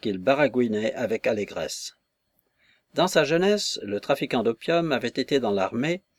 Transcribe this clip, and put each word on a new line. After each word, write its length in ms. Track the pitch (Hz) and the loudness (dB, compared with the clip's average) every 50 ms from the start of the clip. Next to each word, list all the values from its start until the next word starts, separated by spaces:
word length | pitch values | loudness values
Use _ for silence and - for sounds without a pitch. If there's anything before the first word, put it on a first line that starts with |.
qu'il 180 | - 110 98 92 | -4 -4 -4 0
baragouinait 760 | 92 131 135 143 151 123 107 123 123 113 107 104 110 113 - | 2 2 4 4 2 2 2 0 0 0 0 -2 -2 -4 -4
avec 320 | - 120 98 113 107 - | -4 -4 -4 -4 -2 -2
allégresse. 680 | 110 113 104 101 - - 85 80 - - - - - - _ _ _ _ _ _ _ _ _ _ _ _ _ _ _ _ _ _ _ _ | -2 -2 -2 -4 -6 -6 -8 -8 -8 -8 -10 -12 -14 -16 _ _ _ _ _ _ _ _ _ _ _ _ _ _ _ _ _ _ _ _
Dans 140 | 143 170 180 | 0 0 4
sa 160 | - 165 151 | 4 2 4
jeunesse, 560 | 135 160 170 185 202 208 208 - - - - | 4 2 4 4 4 2 2 0 -4 -6 -6
le 180 | - 101 101 101 | -6 -6 -6 -4
trafiquant 420 | - - 139 - 151 - - 123 | 0 0 0 0 0 -2 0 2
d'opium 500 | 104 117 113 - - - 165 170 170 160 | 2 2 0 0 -2 0 2 2 2 0
avait 160 | 135 113 117 117 | 0 -2 -2 -4
été 320 | - - 127 - 147 139 | -4 -4 -2 0 0 0
dans 100 | 120 110 | 2 2
l'armée, 520 | 101 98 92 95 113 117 135 160 175 185 - _ _ | 2 2 0 0 0 -2 -2 -2 -2 -4 -6 _ _